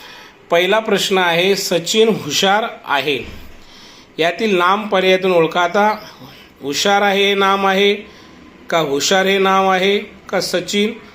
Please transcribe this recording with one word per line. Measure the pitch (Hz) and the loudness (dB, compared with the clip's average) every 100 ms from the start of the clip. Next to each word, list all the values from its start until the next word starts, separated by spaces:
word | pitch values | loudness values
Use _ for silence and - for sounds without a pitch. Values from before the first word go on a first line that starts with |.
| - - - - - | -20 -20 -20 -18 -2
पहिला | 175 185 214 | 0 2 0
प्रश्न | 220 196 - 190 | 0 -2 0 0
आहे, | 180 165 185 196 | 0 2 0 0
सचिन | - 175 165 220 226 | -2 -4 -2 2 2
हुशार | 190 151 139 196 202 - - | 0 -4 -2 2 0 -2 -8
आहे, | - 143 135 131 113 - - - - - - - - - | -4 -2 -2 -4 -6 -16 -18 -20 -20 -20 -20 -20 -14 -4
यातील | 160 175 220 185 | -2 0 -2 2
नाम | 175 202 220 | 2 0 0
पर्यायातून | 196 185 185 185 | 0 2 2 2
ओळखा. | 175 165 180 | 2 2 0
आता | 175 202 208 214 - - - - - - | 0 2 0 0 -10 -20 -20 -20 -20 -14
हुशार | 135 143 202 202 | -8 -2 0 2
आहे | 202 196 196 | 2 2 0
हे | |
नाम | 196 196 196 196 | 2 2 2 0
आहे | 190 202 208 - - - - - - - | 2 2 0 -6 -20 -20 -20 -20 -18 -4
का, | 170 | -2
हुशार | 156 143 143 190 190 | 0 -2 0 2 2
हे | 196 | 2
नाम | 190 190 190 | 2 2 2
आहे | 185 190 202 | 2 0 -2
का, | 214 - - 196 | -4 -16 -6 -4
सचिन | 175 180 175 202 208 240 - | -2 -4 -2 -2 -2 -4 -16